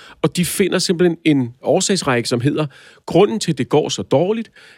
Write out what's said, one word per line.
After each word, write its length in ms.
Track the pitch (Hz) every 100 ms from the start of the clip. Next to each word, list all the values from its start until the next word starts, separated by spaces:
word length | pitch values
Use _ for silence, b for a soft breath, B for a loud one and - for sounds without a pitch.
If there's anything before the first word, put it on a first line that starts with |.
| B -
og 140 | 160 -
de 80 |
finder 340 | 175 - 185 185
simpelthen 380 | - 170 175 165
en 240 | 156 143 120 -
årsagsrække, 680 | 104 165 190 190 - 120 113
som 120 | 120
hedder, 240 | 131 151 151 B B B
"Grunden 340 | - 165 208 220
til, 120 | -
at 60 | 143
det 120 | 123
går 200 | 151 127
så 120 | -
dårligt, 500 | - 135 180 226 220 b b